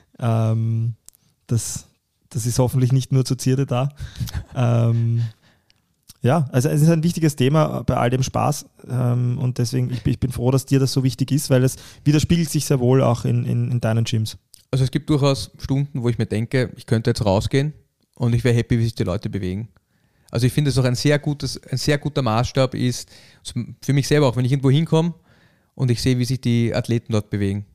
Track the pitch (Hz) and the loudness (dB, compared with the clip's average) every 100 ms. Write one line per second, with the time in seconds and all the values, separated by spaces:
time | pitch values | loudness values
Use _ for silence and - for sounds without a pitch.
0 | _ - 120 113 110 113 113 113 117 110 | _ -6 -2 0 0 0 0 -2 -2 -6
1 | - _ _ _ - 117 - - - _ | -14 _ _ _ -4 -2 -2 -10 -14 _
2 | _ _ _ - 117 117 123 135 123 131 | _ _ _ -6 -2 0 0 2 2 2
3 | 123 135 123 127 131 131 135 120 139 - | 2 0 0 -2 0 0 0 -2 -2 -6
4 | - - - - - - 120 117 117 117 | -14 -8 -8 -8 -8 -2 0 2 2 2
5 | 117 117 113 - _ _ _ _ _ _ | 0 0 -2 -6 _ _ _ _ _ _
6 | - _ 117 165 127 127 147 151 160 165 | -20 _ 0 0 0 0 0 4 4 4
7 | 170 170 156 - 127 156 151 127 123 123 | 0 0 0 2 2 4 2 0 -2 0
8 | 120 127 131 117 123 147 - _ - 127 | 2 0 0 0 -2 -2 -10 _ -6 -2
9 | 123 123 120 123 123 120 117 131 123 123 | 0 0 0 -2 -2 -2 -2 -2 -4 -2
10 | 139 123 127 123 123 131 - 135 131 139 | -2 -2 -4 -2 0 0 2 0 2 0
11 | 131 - 127 135 - 127 127 - - - | -2 -2 -2 -2 2 2 2 -2 -12 -4
12 | - 151 - 170 160 156 - 139 123 131 | 2 2 2 2 0 -2 0 0 4 4
13 | 123 120 127 120 123 120 120 120 117 113 | 2 0 -2 -2 -2 -2 -2 -2 0 0
14 | 110 110 107 - _ - _ 131 131 - | 0 -2 -4 -8 _ -20 _ -2 0 -2
15 | - 147 139 135 - - - 139 143 135 | 0 2 2 0 -6 -10 -4 -4 -2 -2
16 | 120 117 110 104 113 131 120 - - 113 | -2 -2 -2 -4 -2 -2 -2 -6 -2 0
17 | 117 117 104 95 - 135 151 - _ _ | 0 0 2 2 2 0 -2 -6 _ _
18 | _ - 120 120 120 117 110 120 113 - | _ -4 0 0 2 0 0 0 0 -2
19 | 98 87 110 101 90 95 110 _ _ _ | -4 -4 -6 -6 -4 -6 -8 _ _ _
20 | _ _ _ - 120 - 147 127 127 123 | _ _ _ -2 0 2 0 2 0 0
21 | 143 147 151 143 131 - - 131 - 143 | 2 0 0 -4 -6 -10 -8 -4 0 -2
22 | 147 143 123 110 127 139 131 104 123 120 | -2 -2 0 0 0 0 0 0 -2 -2
23 | - - - _ - 123 - - - 139 | -10 -20 -20 _ -12 -10 -10 -8 0 0
24 | - 151 135 117 123 139 131 139 165 160 | 2 2 2 2 0 2 4 4 4 2
25 | 170 - _ _ _ _ _ - 127 117 | 2 -4 _ _ _ _ _ -4 0 2
26 | 131 123 123 127 123 117 117 - - 117 | 2 0 0 -2 0 2 2 -2 -2 -2
27 | - 107 - 101 101 101 101 | 0 -2 -2 -2 -2 -4 -8